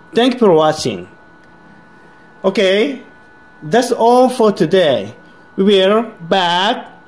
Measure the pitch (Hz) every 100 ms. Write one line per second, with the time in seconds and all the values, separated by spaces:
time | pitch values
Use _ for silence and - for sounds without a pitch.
0 | - 220 254 247 208 160 156 139 131 92
1 | 90 - - - - - - - - -
2 | - - - - 196 202 190 202 277 254
3 | - - - - - - 151 226 247 226
4 | 226 247 254 247 220 202 160 190 156 117
5 | 101 - - - - - 196 190 190 220
6 | 233 - 165 190 175 175 202 247 - -